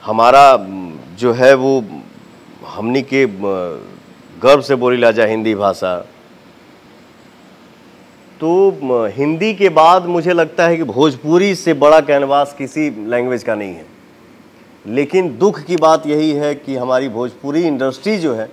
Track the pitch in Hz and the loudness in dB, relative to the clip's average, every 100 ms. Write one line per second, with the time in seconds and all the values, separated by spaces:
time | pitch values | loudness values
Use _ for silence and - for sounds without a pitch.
0 | - 110 117 135 139 123 95 98 90 78 | -6 2 4 8 8 6 0 -12 -14 -16
1 | 65 92 123 117 127 135 135 135 104 78 | -18 -4 -2 4 4 4 2 -2 -4 -16
2 | 53 - - - - - - - 110 131 | -20 -20 -20 -20 -20 -20 -18 -10 -4 -4
3 | 131 135 127 98 101 95 90 71 50 50 | -2 -2 -2 -2 -6 -6 -6 -10 -16 -20
4 | - - - - 127 143 127 131 123 123 | -20 -20 -20 -2 4 4 2 -2 0 2
5 | 120 110 110 110 110 104 101 92 92 87 | 2 2 0 0 -2 -2 -2 -2 -6 -6
6 | - - _ - _ _ _ _ _ _ | -10 -20 _ -20 _ _ _ _ _ _
7 | _ _ _ _ - - - _ - - | _ _ _ _ -20 -20 -20 _ -20 -20
8 | _ _ - - 160 175 196 165 135 123 | _ _ -20 -8 -2 2 2 0 -2 -2
9 | 110 110 147 160 214 196 196 156 156 185 | -2 -2 -4 -2 -2 0 2 4 6 4
10 | 175 175 165 170 156 - 170 165 151 107 | 2 -4 0 0 0 0 0 0 -2 0
11 | 156 127 147 170 202 180 - 147 147 156 | 0 0 0 2 2 -2 -2 2 6 4
12 | 143 143 135 143 139 - 135 156 151 107 | 4 -2 0 0 -2 -6 -10 -6 -6 -6
13 | 107 120 123 123 120 107 101 85 - - | -6 -4 -2 -4 -4 -6 -8 -12 -18 -20
14 | _ _ _ _ _ _ _ _ 101 120 | _ _ _ _ _ _ _ _ -6 -4
15 | 143 185 180 113 196 175 147 175 156 156 | -2 -2 -2 0 -2 -2 -6 0 2 2
16 | 151 147 156 147 147 139 - 131 123 127 | 0 -2 -2 -2 -4 -6 -8 -8 -2 -2
17 | 135 110 123 117 139 151 175 139 135 131 | -2 -6 -8 -10 -6 -4 -2 -2 -4 -6
18 | 196 214 165 113 110 | -6 -4 -4 -4 -8